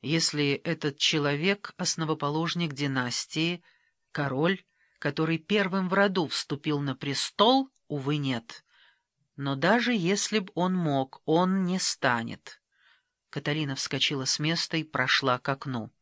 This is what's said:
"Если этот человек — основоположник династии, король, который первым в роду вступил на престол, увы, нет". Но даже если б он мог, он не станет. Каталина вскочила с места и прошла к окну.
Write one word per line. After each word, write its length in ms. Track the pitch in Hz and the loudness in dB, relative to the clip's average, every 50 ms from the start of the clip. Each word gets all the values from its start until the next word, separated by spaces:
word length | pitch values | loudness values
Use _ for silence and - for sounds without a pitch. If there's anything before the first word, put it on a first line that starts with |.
| - | -2
"Если 500 | 127 156 165 165 - - 147 147 143 143 - _ | 0 0 0 0 0 0 0 0 0 0 -2 _
этот 340 | 175 165 156 - 151 139 _ | -4 -4 -2 -2 -4 -2 _
человек — 720 | - - - 156 143 143 143 143 160 190 196 202 _ - - | 0 0 2 2 2 0 0 0 0 0 0 -2 _ -16 -8
основоположник 960 | _ 180 170 - - 160 151 156 156 - 143 147 156 165 165 - 175 175 156 139 | _ -4 -4 -2 -2 -2 -2 -2 -2 -2 -2 0 0 -2 -2 -2 -2 -2 -4 -2
династии, 880 | 127 143 139 135 131 127 123 120 - - - - 156 160 170 175 170 _ _ _ _ _ _ _ _ _ _ | -2 -2 0 0 0 -2 -2 -4 -6 -6 -6 -2 -2 0 0 -2 -4 _ _ _ _ _ _ _ _ _ _
король, 540 | _ - 143 139 135 131 156 175 196 180 _ _ _ _ _ _ _ _ | _ -4 -4 -2 0 0 2 2 0 -2 _ _ _ _ _ _ _ _
который 400 | - 143 139 - 160 160 165 160 | -4 -4 0 0 0 0 0 -2
первым 500 | 160 _ 202 208 202 190 170 196 185 180 | 0 _ 2 2 2 2 0 0 0 2
в 60 | 185 | 2
роду 320 | 196 202 208 185 185 165 | 2 2 2 2 0 0
вступил 540 | 131 - - - _ 147 139 - 151 151 143 | 0 -2 -6 -4 _ -6 -4 -2 -2 -2 0
на 160 | 143 139 131 | 0 -2 -4
престол, 760 | - - 143 139 - - - _ - 208 226 262 269 269 269 _ _ _ | -4 -4 -4 -4 -4 -4 -6 _ 4 6 6 6 4 2 0 _ _ _
увы, 300 | _ 147 143 131 135 151 | _ -6 -4 -2 0 -2
нет". 480 | 151 143 135 127 117 117 _ - - _ _ _ _ _ _ _ _ _ _ _ _ _ _ _ | 0 0 0 -2 -2 -4 _ -20 -20 _ _ _ _ _ _ _ _ _ _ _ _ _ _ _
Но 200 | - 139 139 139 | -8 -4 -4 -2
даже 380 | 135 139 175 214 247 233 240 247 | 2 4 4 4 4 4 2 0
если 460 | 214 170 170 196 202 - - 208 220 | 0 2 0 0 0 -2 -2 -2 -2
б 120 | 202 185 - | -4 -2 -2
он 200 | 160 175 185 185 | 0 0 2 2
мог, 480 | 185 170 151 143 135 131 131 - - _ | 2 2 2 2 2 0 -2 -6 -12 _
он 400 | - 160 170 180 185 190 196 190 | 2 4 4 4 4 2 2 0
не 140 | 175 185 185 | 0 0 -2
станет. 840 | - - - - - 135 120 117 117 117 - - _ - - _ _ _ _ _ _ _ _ _ _ _ _ _ _ _ | -2 -4 -4 0 0 0 2 2 -2 -6 -10 -12 _ -20 -20 _ _ _ _ _ _ _ _ _ _ _ _ _ _ _
Каталина 440 | - 147 139 - 147 156 156 139 135 | -10 -6 -2 -2 -2 -2 -2 -2 -4
вскочила 520 | - - - - 135 - - 151 139 131 | -4 -4 -4 -2 -2 0 0 0 -2 -2
с 120 | 127 - - | -2 -2 0
места 380 | 151 151 165 165 - - - | 0 0 0 0 -2 -2 -2
и 80 | 160 156 | -4 -4
прошла 540 | 156 - - 127 127 - - - 135 123 123 | -2 -2 -2 0 2 2 2 4 2 2 2
к 100 | _ - | _ -4
окну. 420 | 135 135 - 143 131 120 107 - _ _ | -4 -4 -4 -6 -6 -6 -6 -8 _ _